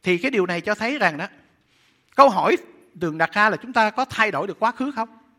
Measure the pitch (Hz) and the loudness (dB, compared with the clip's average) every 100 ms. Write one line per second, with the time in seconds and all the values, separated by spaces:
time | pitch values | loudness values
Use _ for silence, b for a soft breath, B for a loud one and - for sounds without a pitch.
0 | - 180 254 240 180 175 165 214 226 285 | 0 0 0 -2 -2 -4 -4 -4 -2 0
1 | 185 147 185 - _ _ _ _ _ _ | 0 0 -10 -12 _ _ _ _ _ _
2 | _ - 277 190 165 349 - - _ - | _ 6 6 6 0 -2 -6 -20 _ -8
3 | 165 156 165 208 214 170 233 240 214 226 | -8 -2 -2 2 0 0 -4 0 0 0
4 | 262 - 214 151 196 165 220 240 262 277 | -6 0 -2 0 -6 -2 -4 -2 -6 -6
5 | 226 - _ | -8 -10 _